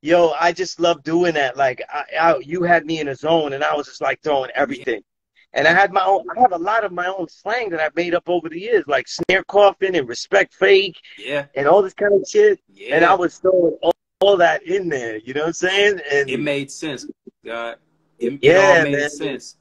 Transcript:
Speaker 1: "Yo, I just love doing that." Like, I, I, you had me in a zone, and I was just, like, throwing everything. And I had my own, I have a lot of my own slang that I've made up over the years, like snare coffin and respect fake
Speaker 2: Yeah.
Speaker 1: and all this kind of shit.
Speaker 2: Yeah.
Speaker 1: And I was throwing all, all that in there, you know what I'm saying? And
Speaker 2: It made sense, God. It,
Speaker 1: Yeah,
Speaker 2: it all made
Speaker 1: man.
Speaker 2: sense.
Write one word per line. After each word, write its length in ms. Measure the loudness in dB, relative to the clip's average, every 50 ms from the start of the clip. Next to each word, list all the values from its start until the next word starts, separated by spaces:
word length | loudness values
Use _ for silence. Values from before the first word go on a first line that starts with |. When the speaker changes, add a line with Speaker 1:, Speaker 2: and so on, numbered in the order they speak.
Speaker 1:
"Yo, 300 | _ 2 4 4 4 4 2 2
I 120 | 0 0 0
just 280 | 0 -6 -8 -6 _
love 220 | 0 0 0 0 _
doing 320 | -2 0 0 0 0 0
that." 220 | 0 -2 -2 0
Like, 260 | 0 0 -2 0 -4 -12 -10 -10
I, 120 | -10 -10 -8 -4 0
I, 200 | 2 2 2 2
you 240 | -2 -8 -6 -4 0
had 240 | 2 2 2 2
me 140 | -2 -6 -6
in 80 | -4 -6
a 60 | -8
zone, 380 | -6 -2 0 0 0 0 -2 -4
and 100 | -4 -2
I 120 | -2 -2
was 120 | -4 -6
just, 140 | -8 -10 -6
like, 220 | -4 -4 -4 -4 _
throwing 280 | -2 -2 -2 -2 -4 -2
everything. 480 | -2 -2 -2 -2 -8 -6 -6 -6 -6 _ _ _ _ _ _ _ _ _ _ _
And 120 | 0 0
I 60 | 2 4
had 200 | 4 2 2 2
my 120 | -2 0
own, 220 | 2 0 0 -2 -6 -2
I 40 | 2
have 120 | 2 2 2
a 60 | 0
lot 260 | -4 -2 -2 -2 -2
of 80 | -4 -6
my 140 | -6 -6
own 200 | -6 -6 -6 -8
slang 440 | -10 -12 _ _ -6 -6 -6 -6 -6
that 100 | -4 -4
I've 160 | -4 -4 _
made 180 | -4 -4 -2 -2
up 140 | -4 _ -2
over 220 | -4 -4 -4 -6
the 100 | -12 -10
years, 240 | -6 0 0 0 0
like 220 | 0 -2 -2 -2 -4
snare 340 | -10 -10 -4 -2 -2 -2 -2
coffin 500 | _ 2 6 6 6 4 _ -4 -2 0
and 120 | -2 -2
respect 460 | -2 -8 -12 -8 _ 0 0 0 0 _
fake 480 | _ 4 4 4 4 4 0 -8 -14 _ -20 -20
Speaker 2:
Yeah. 300 | -18 -10 -6 -6 -6 -6 _ _
Speaker 1:
and 120 | -2 2
all 140 | 4 4 4
this 140 | 4 0 -4
kind 180 | -4 -2 0 0
of 160 | 0 0 0
shit. 320 | 2 4 4 4 2 0 _ _
Speaker 2:
Yeah. 280 | _ _ -8 -2 0
Speaker 1:
And 80 | 2 4
I 100 | 4 2
was 240 | 2 0 -4 -6 -2
throwing 360 | _ 0 2 2 2 0 -2 -2
all, 140 | -2 -2 -2 _ _ _ _ _
all 160 | 2 2 4
that 260 | 4 4 2 2 -2 -4
in 260 | -6 -6 -4 -4 -4
there, 260 | -6 -4 -6 -6 -10
you 160 | -10 -12 -8 -6
know 80 | -4
what 60 | -4
I'm 60 | -4 -4
saying? 460 | -4 -4 -2 0 2 2 2 0 -2 -6 -2 0
And 160 | 0 0 0
Speaker 2:
It 100 | -4 -6
made 300 | -4 -4 -4 -6 -6 -10
sense, 360 | -12 -12 -10 -10 -10 -10 -14 -18 -20 _ _ -20 _ _ _
God. 340 | -12 -10 -10 -10 -10 -12 _ _ _ _ _ _ _ _ _
It, 220 | -6 -6 -6 2 4
Speaker 1:
Yeah, 320 | 6 6 6 6 6 6
Speaker 2:
it 40 | 6
all 60 | 4
made 80 | 2 0 -2
Speaker 1:
man. 120 | -2 -4
Speaker 2:
sense. 460 | -6 -6 -8 -8 -8 -10 -14 -16 -20 _